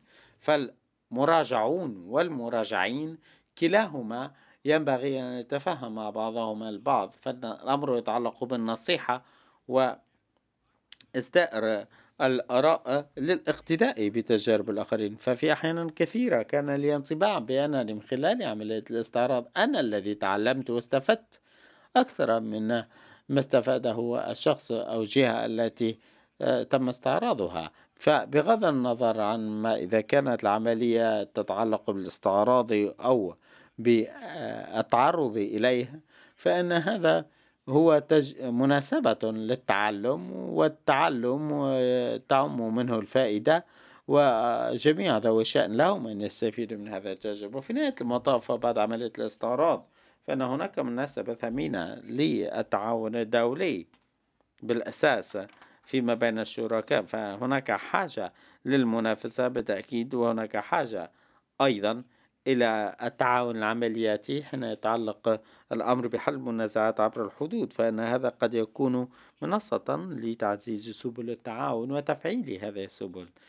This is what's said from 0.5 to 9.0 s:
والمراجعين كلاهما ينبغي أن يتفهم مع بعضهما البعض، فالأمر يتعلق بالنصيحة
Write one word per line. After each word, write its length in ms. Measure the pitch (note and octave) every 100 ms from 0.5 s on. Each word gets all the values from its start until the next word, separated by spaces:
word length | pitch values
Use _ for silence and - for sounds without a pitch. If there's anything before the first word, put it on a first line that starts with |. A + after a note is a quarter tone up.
| D3+ B2 - _ _ _ A#2+ C#3+ E3 D3+ B2 A2+ F3 D#3+ G2 F2
والمراجعين 1120 | C3 F3 C#3+ A#2 A#2 G#2+ G#2 G2 C3 D#3 D#3+ _ _ _ -
كلاهما 720 | E3 G3+ G#3 D3 A2 A#2+ C#3+ - _ _
ينبغي 560 | C#3 D#3 C#3+ B2+ C#3 C3
أن 160 | B2+ B2
يتفهم 560 | A#2 C#3 F#3 D#3 A#2+
مع 160 | A2 G#2+
بعضهما 580 | A2 A2 A2+ A2 G#2+ A2
البعض، 420 | G2+ C3 B2+ F#2+
فالأمر 880 | - C3 B2+ A#2+ - G2+ C#3+ C#3+ A#2+
يتعلق 460 | A2+ A#2 A#2 -
بالنصيحة 800 | B2 B2 A2+ A2+ - E3